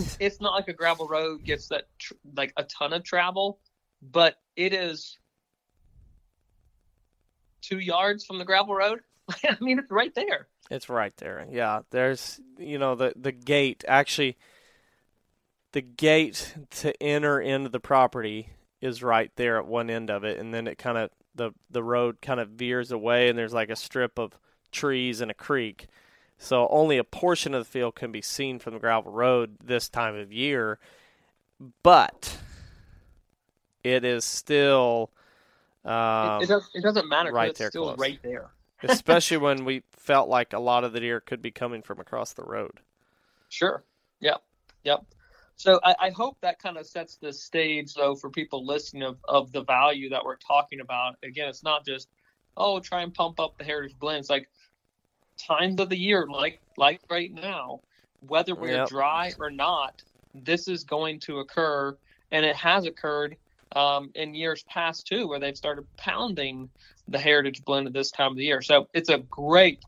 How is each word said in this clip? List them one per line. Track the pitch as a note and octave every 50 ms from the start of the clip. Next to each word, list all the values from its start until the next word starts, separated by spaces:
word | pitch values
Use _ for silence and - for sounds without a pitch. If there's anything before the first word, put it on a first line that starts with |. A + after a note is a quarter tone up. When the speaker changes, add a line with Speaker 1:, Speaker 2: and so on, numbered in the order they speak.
| F3+ -
Speaker 1:
<laughs> | - -
Speaker 2:
it's | G3+ G3+ G3+ -
not | G#3 G3+ F#3
like | G3+ G3 F#3+
a |
gravel | E3 E3 E3+ E3 E3 E3 D#3+
road | D3+ D#3 D#3 D#3+ D#3+ D#3 D3 -
gets | D#3+ D3 D3 - -
that | D#3 C#3+ - _ _ _
tr-, | - - - _ _ C#3+ C#3+
like, | C#3 C3+ C3+ -
a | D3+ C#3+
ton | - - - D3 C#3+
of | D#3+ F3 F3
travel, | - F3+ F3+ F3 F3+ F3+ F#3+ G3 G3+ G3+ - _ _ _ _ _ _ _ _ C#3+ C3
but | B2+ E3+ E3+ D#3+ - _ _ _ _
it | E3+ F3+ F#3+
is | G3 F#3+ F3+ E3+ D#3 D3 - - - _ _ _ _ _ _ _ _ _ _ _ _ _ _ _ _ - - - _ _ _ _ _ _ _ _ _ _ _ _ _ _ _ _ _ _ _ _ _ _ _ _ _ _ _ _ _ _
two | - - F#3+ F#3+
yards | F#3 F3+ E3+ F3 F#3+ G3+ G#3 G#3 -
from | - F#3+ F#3
the | F3+
gravel | F#3 F#3+ G3 G3+ G#3 G3
road. | F#3+ G3 G#3 A3+ A#3 _ _ _ _
<laughs> | _ - F3+ - -
I | D4+ A3 -
mean, | A#3 C4 B3+ C4+
it's | C4+ -
right | F#3+ G#3+ B3 - -
there. | - G#4 G4+ - - - _ _ _ _ -
Speaker 1:
It's | - B2+ - -
right | B2 A#2 G#2 G2+ -
there. | - - F2+ F#2+ D2 - -
Yeah, | C3 A#2+ A#2 G#2+ G#2+ A2 - _
there's, | - B2+ B2+ C3 C3+ B2+ - - - - - - - -
you | F3 D3 D3 C#3
know, | C#3 C3 B2+
the, | A#2 C3 B2+ -
the | - B2+ C#3
gate, | B2+ B2 B2 C3 D3 C#3+ C#3 C3 - - - -
actually, | C3 C#3 C#3+ - - - C#3+ C3 A#2+ _ _ _ _ _ _ _ _ _ _ _ _ _ _ _ _ _ _ _ _ _ _ _ _ _ _ _
the | - C#3+
gate | C3 B2 A#2+ - D#3 D#3 D#3 D#3+ D#3+ - - - - - - D#3 C#3+ _ - -
to | - D3+ - -
enter | - D3 D3 D3 D3 D3 C#3+ C3+
into | - C3+ C3+ C3+ C#3 B2+
the | A2+ A#2+
property | - - C#3+ C3+ B2+ A#2+ - B2+ A2 G#2+ G#2+ G#2+ A2 - - _ _ _ _ _
is | - C3 A#2 A#2
right | B2 B2 A#2 A2+ - - _
there | - B2 A#2+ A2+ A2
at | C#2+
one | E2 A2+ A#2+ A#2 A#2
end | A2+ A#2 A2+ G#2+
of | G#2 G2+ G2+
it, | G#2+ G2 -
and | G#2+ A2+
then | A2+ A2+ A2+
it | A2+ - -
kinda, | - B2 A#2 A2+ A2 - - _ _ _ _
the, | B2+ A#2+ A2 - _ _ _
the | - B2
road | A2+ A#2 A#2+ B2 A#2+ A#2+ A2 -
kinda | - - C3 B2 A2+
veers | G#2 A2 A#2 B2+ B2 B2 B2 A#2+ B2
away, | B2+ A2 G#2 A#2 A#2+ B2 B2 B2
and | A#2 A#2
there's, | A#2 A2 A#2+
like, | A#2 A2 G#2
a | A2
strip | - - - - C3+ B2 A2+ - B2
of | A2+ G2+ - _ _ _ _ _ _ _
trees | - - - C#3+ C3+ B2+ B2+ B2+ A#2 G#2+
and | A#2+ G#2+
a | G2+
creek. | - - - D3 C3 A#2 G#2+ F#2+ - - - _ _ _ _ _ _ _ _ _
So | _ - - C3 B2 A#2+ -
only | - D3+ D#3 D#3 C#3+ B2+
a | A2+
portion | - - - - F3+ F3 - - D#3 C#3
of | B2+ A2+
the | -
field | - C3 B2 A#2 -
can | - C3 A#2
be | G#2+ G#2+
seen | - - - - C#3 C3+ B2+ A#2
from | - A#2 A2
the | A2
gravel | - A2+ A2+ A2+ - F#2+
road | G2+ A2+ B2 B2+ B2+ B2 A#2 G#2+ G#2 - -
this | B2 B2 A#2 - -
time | - A#2+ A#2 A2 G#2
of | G#2 G2+ G2
year, | G#2 A#2 C3 D3 C#3 B2 A2+ G#2+ G#2+ - _ - - _ _ _ _ _ _ _ _ _ _ _ _ _ C#3 B2+ _ _
but | - F3 F3+ D3 A2 - - - - - - - - - - - - - - - - - - - _ _ _ _ _ _ _ _ _ _ _ _ _ _ _ _
it | - B2 B2+ B2+ A#2+
is | B2 B2 A#2 -
still, | - - - - - D3 C#3+ C#3+ C#3 C3+ C3 B2 A#2+ A#2 A#2 A2+ - _ _ _ _ _ _ _ _ _ _ _ _ _ _ _
um, | - A2+ A2+ A2+ A2+ A2 A2 A2 G#2+ G#2+ G#2
Speaker 2:
It, | -
it | F#3
does, | G#3 G3+ - - -
it | F3+
doesn't | F3+ G#3+ G#3 G#3 D#3+ D3+
matter | D3 D#3 E3+ D#3
'cause | A#2+
Speaker 1:
right | A#2 A2+ A2
Speaker 2:
it's | - -
Speaker 1:
there | A2 G#2
Speaker 2:
still | - - -
Speaker 1:
close. | D2 - B2+
Speaker 2:
right | C3+ C3+ C#3 -
there. | - B2 B2 B2 - - _ _ _
<laughs> | _ _ _
Speaker 1:
Especially | - - B3+ G#3+ - - E3 E3+ - - E3 D#3
when | C#3+ C#3+ C#3 C3+ C3
we | C3 C3 C3 - _ _
felt | _ - - C#3+ C#3 - -
like | B2+ B2 A#2 -
a | - G#2+
lot | A#2+ B2 B2 A#2+ B2
of | A#2+
the | A2 A#2+
deer | A#2 A#2+ A#2 A2+
could | - - C3 A2+
be | B2+ A#2+
coming | - - B2 A#2+ A#2+ A2
from | G#2+ - G2+ -
across | - - - A#2 A2 - -
the | -
road. | E2 - G#2+ G#2+ G2+ - - - _ _ _ _ _ _ _ _ _ _ _ _ _ _
Speaker 2:
Sure. | - - E3+ F#3+ - - - _ _ _ _ _ _ _
Yep. | - D3+ D3 - - _ _ _ _ _ _ _
Yep. | _ C#3+ C#3+ - - _ _ _ _ _ _ _ _ _ _
So | - - F#3+ F#3 F3+
I, | - F3+ F3+ -
I | F#3 F#3+
hope | F3+ F#3 A#3 C4+ - _
that | - F3+ E3+ -
kinda | - F#3+ E3+ D#3+ -
sets | - - F3 D#3+ - -
the | _ - D3
stage, | C#3 C#3+ - - - E3 D#3+ D#3 D3+ D3+ D3 C#3+ -
though, | D3 C#3+ C#3 C#3
for | C#3 - C#3
people | - E3 D#3 - - C3 B2+
listening | C3+ D3 D3+ - - - C#3 C3+
of, | C3 B2+ - -
of | - C#3+ C#3 C#3 B2+
the | C3 C#3
value | C3+ C#3 C3 B2+ C#3 D3 D3 C#3 C3+ C3
that | C3 C3 C3
we're | C3 C3
talking | - - - C#3+ C#3+ C#3+ - C#3+ C3+
about. | B2+ C3 B2+ B2 B2 B2+ B2 _
Again, | - C3 B2+ D3+ D3 C#3
it's | B2 -
not | D3+ D#3 D3+ D3 C#3+
just, | C#3+ C3+ C3 - _ _ _ _ _ _ _ _ _ _ -
"Oh, | G3 G3+ G3 F#3
try | F3+ - F3+ F3+
and | F3 F3 F3
pump | - E3+ E3+ E3+ -
up | D#3+ D#3 -
the | _ D3
heritage | D3+ D3+ D3 C#3 C#3 C3+ B2+
blends." | C#3+ D3+ D#3 D3 C#3 -
Like, | C#3+ C3+ C3 _ _ _ _ _ _ _ _ _ _ _ _ _ _ _ _ _ _ -
times | - - D#3+ D3+ F3+ F#3+ F#3+ F#3
of | G3 F#3
the | F#3 F3+
year, | F#3 G3+ G#3 F#3 D#3+ C#3+
like, | C#3 C#3 D3 D#3+ - _ _ _ _
like | - C#3 D3 D#3+ F#3 _ _
right | E3+ F3 F3 -
now, | - E3 F3+ G3 F#3+ D#3 B2+ C3 C3 C3 _ _ _ _ _ _ _ _ C3+
whether | C3+ D3+ D#3+ F3 F3+ F3+
we're | - E3 B2+ B2+ B2+
Speaker 1:
Yep. | C3 B2+
Speaker 2:
dry | C3 C#3 C#3 D3 D#3 E3 F3 F3+ - -
or | D3+ D3
not, | C#3+ C#3 C#3+ E3+ F3 D3+ C#3 - - - _ _ _ _ _ _ -
this | C#3 B2+ D#3 E3+ E3+ E3+ F#3+
is | F3+ D#3+ -
going | - D3 D3+ D#3+ D#3+ D#3 C#3+
to | - - D3 C#3
occur, | C3+ - - F3 E3 D#3 D3 C#3+ C#3 C#3 C#3 - _ _ _ _ _ _
and | D#3 D#3 D#3
it | D3+ C#3+
has | - - E3+ F3+ G3+ F3+
occurred, | D#3+ E3 - - D3+ D3 D3 D3 D3 D#3 _ _ _ _ _ _ _ -
um, | C#3+ C#3+ C#3+ C#3+ C#3 C#3+ C#3 _
in | - D#3 D3+ D3+
years | D#3+ D#3+ E3 D#3 D#3+ -
past, | _ - F3+ E3+ E3 D#3+ - -
too, | - F#3+ A#3 A#3
where | D#3+ C#3+ C#3+
they've | C#3+ C#3+ C#3
started | - - D3+ D3 C#3+ C#3 - _
pounding | - - F#3+ - - A#3+ A#3 F#3 D#3 C#3 C3+ C3 C3 C3 B2+ _ _ - - _ _ _ -
the | C#3+ C#3
heritage | C#3+ D3+ D3+ D3 C#3 C#3 C3+ - -
blend | C#3 C#3 C#3 C#3
at | C3
this | B2 C3+ C3+ -
time | - - C#3 C3+
of | C3 B2+
the | C#3
year. | D3+ C#3+ C3
So | B2+ - D3 C#3 - - -
it's | E3 E3 E3
a | D3+ C3+
great, | B2+ - - D3 C#3+ D3 E3 F3+ F#3+ F3 C#3 - -